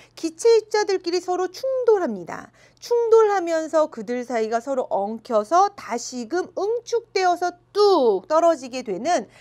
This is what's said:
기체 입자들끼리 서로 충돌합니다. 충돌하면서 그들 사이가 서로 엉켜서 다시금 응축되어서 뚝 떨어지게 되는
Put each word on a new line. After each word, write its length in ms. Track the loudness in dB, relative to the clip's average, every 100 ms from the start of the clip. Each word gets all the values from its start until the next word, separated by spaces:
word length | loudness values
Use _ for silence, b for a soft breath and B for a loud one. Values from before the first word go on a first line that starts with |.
| b
기체 420 | -10 -10 0 4 4
입자들끼리 640 | 2 -2 0 -2 -2 -4
서로 280 | -2 -4 -4
충돌합니다. 1000 | -6 -4 -2 2 2 0 -6 -10 -12 -14 b b b
충돌하면서 1080 | -2 0 4 6 6 2 -2 -4 -2 0 0
그들 360 | -4 -8 -8
사이가 360 | -4 -4 -2 -4
서로 260 | -4 -6 -2
엉켜서 800 | -4 -4 -8 -2 -2 2 2 2
다시금 840 | 0 -10 -8 -8 -12 -6 -4 -4 -4
응축되어서 960 | -4 -4 -4 -6 -4 0 0 0 -2 -6 _
뚝 540 | 2 4 4 4 2 0
떨어지게 540 | 2 4 2 -4 -10
되는 460 | -8 -6 -2 -2 -2 B